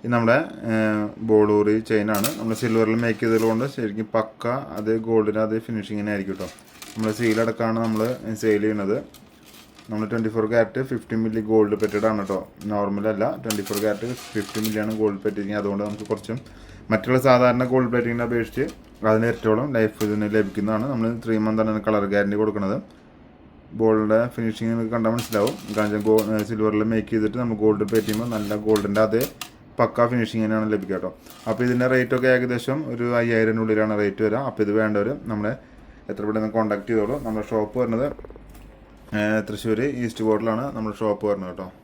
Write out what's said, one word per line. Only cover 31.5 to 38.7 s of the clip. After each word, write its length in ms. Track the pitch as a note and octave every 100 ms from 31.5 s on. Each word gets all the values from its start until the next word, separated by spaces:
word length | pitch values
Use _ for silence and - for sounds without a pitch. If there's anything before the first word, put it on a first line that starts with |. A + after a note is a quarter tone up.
| G#2+ B2
ഇതിൻ്റെ 200 | B2 B2+
റേറ്റൊക്കെ 360 | B2+ B2 B2+ B2+ B2+
ഏകദേശം 420 | B2 A#2+ B2+ C#3+ C#3+
ഒരു 140 | A#2+ A#2+ A#2+
അയ്യായിരത്തിനുള്ളിലാണ് 720 | A#2+ A2+ A2 A2+ A2 G#2+ G#2+ G#2
റേറ്റ് 220 | G2+ G2+ A2
വരിക. 160 | A2+ C3+
അപ്പോൾ 140 | - G#2
ഇത് 60 | G#2+
വേണ്ടവർ 300 | G#2+ G#2 G#2+ D3 B2
നമ്മളെ 220 | G#2+ G#2 B2+ - - - - -
എത്ര 100 | G2 G#2
പെട്ടെന്ന് 240 | A2 G#2+ A2+
കോൺടാക്ട് 300 | A2 G2+ G2+
ചെയ്തോളൂ. 240 | A2+ G#2 C#3+ A#2
നമ്മുടെ 200 | A2 G#2+
ഷോപ്പ് 260 | A2 G#2 B2+
വരുന്നത്, 260 | A#2+ A2+ C#3+ - - - - - -